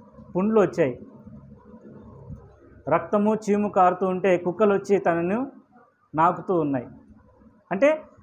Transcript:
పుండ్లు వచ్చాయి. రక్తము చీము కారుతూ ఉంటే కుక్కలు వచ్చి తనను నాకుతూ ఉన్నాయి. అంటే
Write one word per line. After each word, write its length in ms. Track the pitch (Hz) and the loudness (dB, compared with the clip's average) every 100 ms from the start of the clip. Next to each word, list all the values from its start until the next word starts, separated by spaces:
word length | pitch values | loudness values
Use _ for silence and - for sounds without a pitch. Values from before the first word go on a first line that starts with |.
| - - - 180 | -20 -20 -8 -2
పుండ్లు 260 | 208 220 | 2 2
వచ్చాయి. 440 | 196 - 139 117 - - - - - - - - - - - - - - - - - - - | 2 2 -2 -2 -14 -20 -20 -20 -20 -20 -20 -20 -20 -20 -20 -20 -18 -18 -20 -20 -20 -12 -2
రక్తము 460 | 165 165 208 208 214 | -2 0 0 0 -2
చీము 340 | 196 202 208 | -2 -2 0
కారుతూ 380 | 196 180 180 190 | 2 2 2 -2
ఉంటే 300 | 185 196 175 | 0 2 2
కుక్కలు 360 | 175 175 214 | 0 0 2
వచ్చి 240 | 196 - 190 | 2 2 0
తనను 540 | 180 170 175 226 277 - _ _ _ _ _ 151 | 2 0 -2 -4 -6 -12 _ _ _ _ _ 2
నాకుతూ 440 | 175 170 165 175 | 2 2 0 0
ఉన్నాయి. 280 | 147 131 117 - - - _ _ - _ - | 0 -2 -6 -16 -20 -20 _ _ -20 _ -8
అంటే 300 | 190 285 311 - - | 2 2 2 -6 -20